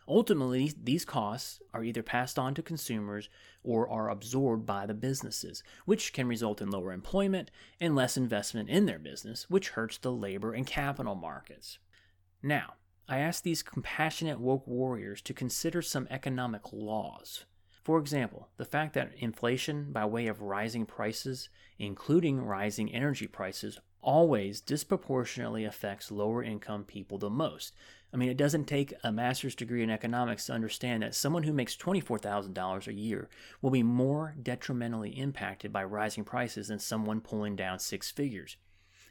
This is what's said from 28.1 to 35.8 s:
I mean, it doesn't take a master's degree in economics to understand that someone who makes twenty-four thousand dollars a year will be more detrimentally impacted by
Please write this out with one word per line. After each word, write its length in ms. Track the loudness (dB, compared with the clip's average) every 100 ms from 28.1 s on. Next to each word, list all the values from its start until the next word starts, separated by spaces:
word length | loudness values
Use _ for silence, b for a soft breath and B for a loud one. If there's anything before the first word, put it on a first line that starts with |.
I 40 | 0
mean, 120 | 0
it 80 | 4
doesn't 280 | 4 2
take 280 | 2 0 0 -2
a 80 | -2
master's 420 | 0 2 0 -2
degree 280 | -4 -2 0
in 80 | 2
economics 560 | 2 0 0 0 -2 -2
to 60 |
understand 500 | -2 -2 -2 0 0
that 120 | 0
someone 300 | 0 2 2
who 80 | 2
makes 240 | 2 0 -2
twenty-four 420 | 0 0 0 -2
thousand 360 | 0 -2 -2
dollars 340 | -2 -2 -2 -4
a 40 |
year 360 | -4 -2 -2 -4 B B B
will 80 | 4
be 140 | 6
more 500 | 6 6 6 4 0 -6
detrimentally 680 | -6 -4 -2 -2 -2 -2 -4
impacted 640 | -4 -4 -4 -6 -6 -4
by 120 | -4